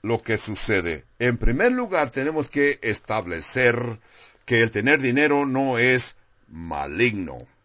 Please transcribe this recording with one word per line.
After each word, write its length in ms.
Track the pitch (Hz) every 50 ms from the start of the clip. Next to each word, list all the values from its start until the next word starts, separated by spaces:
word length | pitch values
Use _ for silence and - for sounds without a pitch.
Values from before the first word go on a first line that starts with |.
| -
lo 180 | 107 117 110
que 160 | - - 110
sucede. 680 | 104 - - 104 - - - 107 95 85 85 80 73 - _ _ _
En 180 | 120 123 120
primer 340 | - - 107 120 143 208 247
lugar, 400 | 254 254 247 196 190 165 147 127
tenemos 380 | - 135 131 151 160 156 143 -
que 300 | - 143 143 143 135 - -
establecer 1160 | 113 104 - - - 107 110 101 87 87 82 - - - 131 127 120 120 120 120 120 113 113 _ _ - - - - _ _ _
que 160 | - 123 113
el 80 | 117 113
tener 300 | 113 104 107 135 147 147
dinero 440 | 135 127 120 139 151 151 143 143 143
no 340 | 135 131 131 139 135 127 113
es 360 | 120 127 127 123 120 - - _ _ _ _ _ _
maligno. 920 | _ - 80 85 85 78 71 71 71 73 90 120 123 107 101 92 76 65 58 - _ _ _